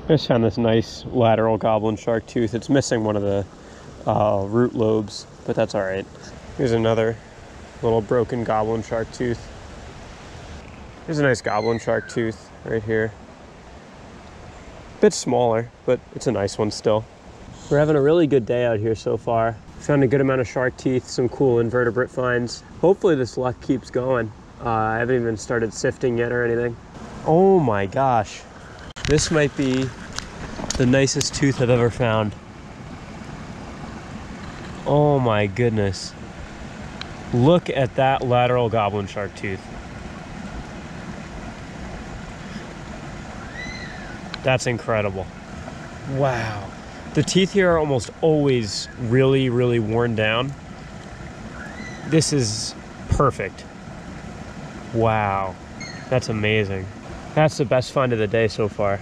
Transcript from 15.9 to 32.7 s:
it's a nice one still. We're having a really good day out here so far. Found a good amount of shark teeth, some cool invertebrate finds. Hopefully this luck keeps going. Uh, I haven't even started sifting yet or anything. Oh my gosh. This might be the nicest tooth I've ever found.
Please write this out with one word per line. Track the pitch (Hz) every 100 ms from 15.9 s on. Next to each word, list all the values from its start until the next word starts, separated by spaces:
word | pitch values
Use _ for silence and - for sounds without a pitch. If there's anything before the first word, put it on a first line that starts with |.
| 123 -
it's | - 139
a |
nice | 104 98 -
one | 107
still. | - - 107 110 - - - - - -
We're | 147
having | 151 151
a |
really | 139 170 156
good | 139 107
day | 123
out | 120 113
here | 113
so | 110 - 117
far. | - 117 113 110 - -
Found | - 147
a | 131
good | 139
amount | 135 131
of | 123
shark | - 127 -
teeth, | 135 127 -
some | - 123
cool | - 139 117
invertebrate | 117 123 120 110 123
finds. | - 127 123 120 - - -
Hopefully | 165 196 208 151
this | 123 -
luck | 127 120
keeps | - 131 -
going. | 127 127 127 113 107 - -
Uh, | 117
I | 110 110 110
haven't | 120 127
even | 117 110
started | - 120 113
sifting | - 131 - 131 117
yet | 120
or | 120 120
anything. | 117 120 117 - - - - -
Oh | 160 190 190
my | 139 104 98
gosh. | 131 135 120 101 - - - - - - - -
This | 151 -
might | 160 147 -
be | 135 127 131 - - - - - - - - -
the | 123
nicest | 135 135 147 - -
tooth | 143 127
I've | 123
ever | 123 117
found. | - 123 110 107 - - - -